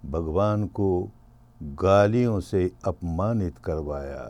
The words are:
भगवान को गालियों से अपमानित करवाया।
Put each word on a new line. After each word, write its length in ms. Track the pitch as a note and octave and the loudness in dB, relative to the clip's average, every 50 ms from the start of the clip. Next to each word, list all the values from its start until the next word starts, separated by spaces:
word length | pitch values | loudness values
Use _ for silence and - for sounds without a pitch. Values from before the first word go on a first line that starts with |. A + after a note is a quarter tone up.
| - | -10
भगवान 600 | C2+ C#2 E2 E2+ D#2 D#2 F2+ G2+ G#2+ G#2+ G#2 G#2 F2+ | -4 -4 -4 -4 -2 0 0 2 2 0 0 -2 -4
को 220 | - - G2+ G2 F2+ F2+ F#2+ G2+ - - - - - - - - _ - D#2 D2 C#2 C#2 | -2 -2 0 0 0 0 -2 -6 -12 -18 -20 -20 -20 -20 -20 -20 _ -16 -14 -14 -8 0
गालियों 580 | - F#2+ G2 G2+ G2+ G#2 A2 B2 B2 A#2+ A2 G2 | 4 6 6 8 6 6 4 2 2 2 0 -2
से 300 | F2+ - - F#2+ F2+ F2+ - - - | -4 -2 0 0 0 0 -2 -4 -4
अपमानित 760 | F#2+ F2+ - - E2+ E2 E2 F#2+ A2 A#2 A2 F#2+ E2+ D2+ - | -4 -4 -4 -4 -4 -2 -2 0 0 0 0 -2 -2 -6 -6
करवाया। 640 | - E2+ D#2+ D#2+ D2+ D2 C#2+ C#2 C#2 C#2 C#2 C2 B1+ A1 | -6 -6 -4 -4 -4 -6 -6 -8 -8 -10 -10 -12 -12 -14